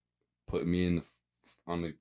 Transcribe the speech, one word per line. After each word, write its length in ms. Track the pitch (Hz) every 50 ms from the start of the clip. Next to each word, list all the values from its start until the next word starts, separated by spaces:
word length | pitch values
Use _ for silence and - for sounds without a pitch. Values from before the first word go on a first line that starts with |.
| _ _ _ _ _ _ _ _ _ -
putting 240 | - 87 - 85
me 160 | 87 90 90 90
in 80 | 87 82
the, 60 | - - _ _ _ _ _ _ _ - - - _ -
on 140 | 87 87
the 120 | 85 80 76 -